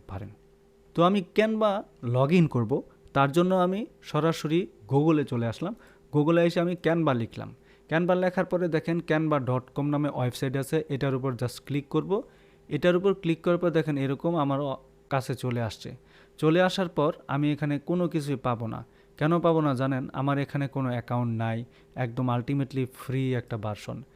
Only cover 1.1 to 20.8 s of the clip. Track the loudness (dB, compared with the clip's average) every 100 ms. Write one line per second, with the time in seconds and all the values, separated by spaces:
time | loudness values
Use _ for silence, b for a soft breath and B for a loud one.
1.1 | 2 0 0 2 2 0 0 -6 -8 -2
2.1 | 2 4 4 4 2 0 -2 -4 b b
3.1 | 2 2 4 4 4 2 -2 -6 -12 -6
4.1 | 0 0 0 -2 -2 -2 -8 0 2 4
5.1 | 4 2 -2 -4 -4 -6 -8 B B B
6.1 | 0 4 4 4 2 -2 0 0 2 2
7.1 | 0 -2 -8 -14 -16 b b b 0 2
8.1 | 2 0 0 -2 -2 0 -2 -2 -2 0
9.1 | 0 2 0 0 -2 -4 -4 -2 0 -2
10.1 | -2 -4 -2 -4 -4 -2 -2 -2 -2 -2
11.1 | -2 -2 -4 -6 -8 -6 -6 -2 -2 0
12.1 | -2 -4 b b b b 0 2 4 2
13.1 | 0 0 0 0 2 2 0 0 0 -2
14.1 | -2 -2 0 0 0 -2 -6 -12 _ -4
15.1 | -4 -2 -4 -4 -2 -4 -6 -14 -16 b
16.1 | b b -2 2 4 4 0 -2 0 0
17.1 | 0 -4 0 0 0 -2 -2 -2 0 0
18.1 | -2 -4 -4 -2 -2 -4 -8 -14 b b
19.1 | -2 2 4 4 4 2 0 0 -2 -4
20.1 | -2 0 0 -2 -2 -4 -2